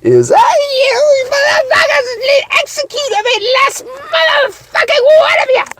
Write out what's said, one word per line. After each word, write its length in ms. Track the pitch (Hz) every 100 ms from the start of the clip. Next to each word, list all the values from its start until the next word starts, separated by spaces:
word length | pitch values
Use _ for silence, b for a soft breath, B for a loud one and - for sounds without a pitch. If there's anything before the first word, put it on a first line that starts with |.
is, 260 | 185 123 -
Hey, 60 | 370
you 880 | - 719 571 523 539 466 605 554 523
motherfuckers, 760 | 554 571 622 539 571 554 571 494 480 523 554 - -
execute 520 | 659 - 571 480 571 403
every 300 | 427 466 403
last 300 | 523 554 -
motherfucking 1200 | - 523 622 640 640 605 539 381 - - 466 571 494 622
one 220 | 605 659
of 60 | 539
you! 280 | 523 -